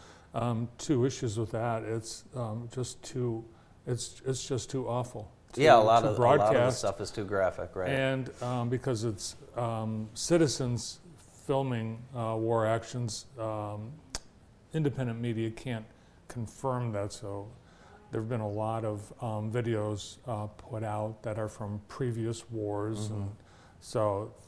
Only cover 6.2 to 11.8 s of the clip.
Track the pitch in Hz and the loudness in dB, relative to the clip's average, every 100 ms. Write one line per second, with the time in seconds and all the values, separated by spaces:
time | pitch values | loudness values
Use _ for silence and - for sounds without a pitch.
6.2 | 120 147 208 123 123 123 104 - 101 - | 8 8 8 6 4 2 0 -2 -4 -4
7.2 | 98 101 92 - 90 92 92 135 135 135 | 0 2 2 0 -6 -4 0 2 2 0
8.2 | 123 - 123 123 120 123 139 113 117 104 | -4 -6 -4 -2 0 0 0 0 0 -2
9.2 | - - - - 117 113 110 110 110 - | -6 -12 -10 -4 -2 -2 -2 -4 -6 -6
10.2 | - 170 156 - 127 120 - - - - | 4 6 6 4 0 -2 -4 -10 -16 -20
11.2 | - - - 135 135 120 | -20 -8 0 2 2 0